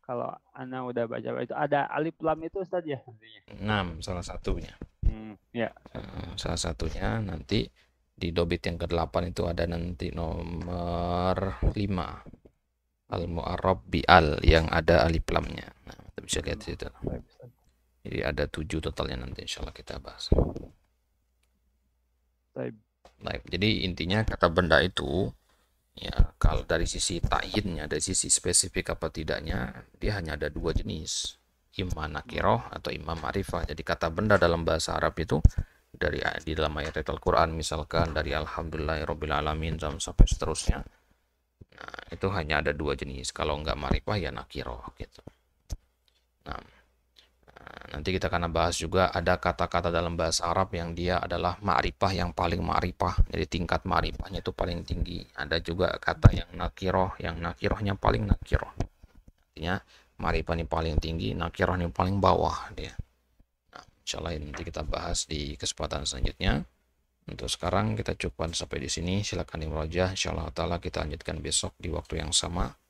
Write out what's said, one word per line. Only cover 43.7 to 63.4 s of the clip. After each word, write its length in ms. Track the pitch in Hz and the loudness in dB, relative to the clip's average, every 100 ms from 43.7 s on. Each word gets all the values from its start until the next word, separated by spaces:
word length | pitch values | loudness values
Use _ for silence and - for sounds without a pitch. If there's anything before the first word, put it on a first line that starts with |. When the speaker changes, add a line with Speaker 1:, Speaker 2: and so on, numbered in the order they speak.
| 69 | -4
Speaker 2:
ma'rifah 360 | 71 - - 107 | 0 0 0 -2
ya 80 | 78 | -2
nakiroh 640 | 60 62 71 65 58 - | -8 -10 -8 -8 -10 -14
gitu. 320 | _ - - - _ _ _ _ - _ _ _ _ _ _ - | _ -14 -14 -20 _ _ _ _ -12 _ _ _ _ _ _ -12
Nah. 320 | - - - _ _ _ - _ _ - - - | -12 -12 -20 _ _ _ -20 _ _ -20 -20 -18
Nah, 320 | - - 73 | -16 -12 -4
nanti 160 | 78 92 | 0 0
kita 160 | 90 | 2
akan 160 | 85 85 82 | 0 2 2
bahas 240 | 82 85 | 2 2
juga 320 | 87 90 92 | 2 4 4
ada 240 | 90 85 87 | 4 2 4
kata-kata 560 | 90 85 87 87 87 | 2 0 0 0 2
dalam 240 | 85 85 85 | 0 0 0
bahasa 320 | 82 82 85 | 0 0 0
Arab 240 | 87 92 | 2 2
yang 240 | 87 85 85 | -2 -6 -2
dia 240 | 87 90 | 0 0
adalah 400 | 90 87 87 87 | 0 0 -2 0
ma'rifah 560 | 101 82 90 - 98 92 | 2 2 2 0 0 2
yang 160 | 87 | -2
paling 320 | - 87 90 | 0 0 0
ma'rifah. 640 | 85 80 90 - 90 - - | 0 0 0 0 0 4 4
Jadi 180 | 82 82 | 4 -2
tingkat 320 | 85 85 87 | -2 0 0
ma'rifahnya 560 | 95 82 80 - - 87 | 2 0 0 -6 -8 -6
itu 160 | - - | -6 -4
paling 320 | 90 87 85 | -4 -4 -4
tinggi. 400 | 90 87 87 92 - | -4 -2 -4 -10 -10
Ada 240 | 76 82 | -2 -2
juga 320 | 85 87 92 - | 0 0 0 0
kata 320 | - 85 85 | -2 8 8
yang 180 | 87 - 87 | 8 -4 -6
nakiroh, 640 | 85 - 95 92 92 - | -6 -2 2 2 2 -2
yang 160 | 87 82 | -6 -4
nakirohnya 560 | 85 - - - 101 98 | -6 -2 -2 0 0 2
paling 240 | 107 113 | 2 2
nakiroh. 480 | 104 - - - - - - _ - - - _ _ | 2 0 2 -2 -2 -6 -6 _ -20 -20 -20 _ _
Artinya 320 | - 80 95 _ - _ - | -8 -2 -2 _ -20 _ -6
ma'rifah 300 | 87 82 80 82 | 0 0 0 -2
ini 80 | |
paling 320 | 80 82 82 76 | 0 0 2 2
tinggi, 320 | 80 82 104 - | 2 -2 -2 -2
nakiroh 400 | 82 - 90 90 | -4 2 2 2
ini 160 | 90 | 0
paling 320 | - 92 98 | 2 2 6
bawah 480 | 92 85 80 - - | 6 6 4 0 -8
dia. 240 | - - - - _ _ _ | -10 -10 -10 -12 _ _ _